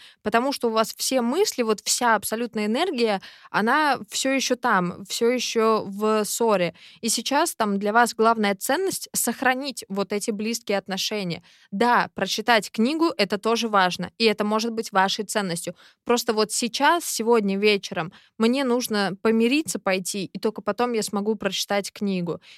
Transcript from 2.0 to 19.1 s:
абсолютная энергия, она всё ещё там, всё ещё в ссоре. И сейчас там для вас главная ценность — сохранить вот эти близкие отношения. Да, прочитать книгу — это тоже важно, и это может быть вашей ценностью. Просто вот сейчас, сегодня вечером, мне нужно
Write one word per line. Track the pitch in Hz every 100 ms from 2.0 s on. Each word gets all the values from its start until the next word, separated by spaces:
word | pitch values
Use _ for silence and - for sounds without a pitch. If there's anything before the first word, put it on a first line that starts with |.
| 240 214
абсолютная | - 226 233 220 208
энергия, | 240 370 262 226 190 - - -
она | 180 214 285 302 262 -
всё | - 269
ещё | 269 - 247
там, | 247 196 175 - 202
всё | - 233
ещё | 254 - 233 220 220 -
в | 196 214 220 208
ссоре. | - 233 196 175 - - -
И | 226
сейчас | 240 226 277 339 -
там | 208 196
для | 208
вас | 226 233 -
главная | 226 226 208 196
ценность — | - 285 381 - -
сохранить | - - 233 254 262 277 247 -
вот | 196 196
эти | 208 220
близкие | 208 214 233 - 196
отношения. | - 190 - 214 180 160 - _ _
Да, | 196 240 226 170 -
прочитать | 190 - 214 233 -
книгу — | - 233 320 330 -
это | 202 202
тоже | 220 226 226
важно, | 208 185 175 175 -
и | 226
это | 208 208
может | 214 233
быть | 226 226
вашей | 196 190 - 202
ценностью. | 214 196 170 - - - _ -
Просто | 240 -
вот | 214 214
сейчас, | - 233 - 285 339 -
сегодня | - 226 233 202 196
вечером, | 214 202 - 185 165 - _ -
мне | 220 262 262
нужно | 247 233 214 190